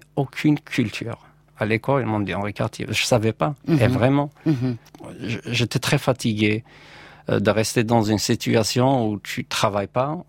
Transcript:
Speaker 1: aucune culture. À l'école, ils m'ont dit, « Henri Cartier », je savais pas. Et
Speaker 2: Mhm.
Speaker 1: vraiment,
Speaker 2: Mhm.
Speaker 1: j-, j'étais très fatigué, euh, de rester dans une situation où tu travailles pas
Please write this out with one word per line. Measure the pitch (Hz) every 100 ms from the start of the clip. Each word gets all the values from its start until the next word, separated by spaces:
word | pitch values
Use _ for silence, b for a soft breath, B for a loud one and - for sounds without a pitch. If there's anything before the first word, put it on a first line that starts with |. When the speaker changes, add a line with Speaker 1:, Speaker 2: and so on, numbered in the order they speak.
| - -
Speaker 1:
aucune | 131 - 151 147
culture. | - - 110 - 113 - - _ _ -
À | 107
l'école, | 113 - 139
ils | 110
m'ont | 107
dit, « | 95 92
Henri | 101
Cartier », | - 117 - -
je | 110 -
savais | 123 110
pas. | - 151 143 -
Et | 151 107
Speaker 2:
Mhm. |
Speaker 1:
vraiment, | 92 127 143 143 - 156
Speaker 2:
Mhm. | 131 127 117 - - - -
Speaker 1:
j-, | 123 110 120
j'étais | 120 120 135
très | - 143
fatigué, | - 120 120 107 107 110 - B B B B B -
euh, | 107
de | 104
rester | 101 110 127 110
dans | 120
une | 104 104
situation | - 113 123 117 104 123 131 135 110
où | 101
tu | - - -
travailles | - 110 101 101
pas | 123 139 170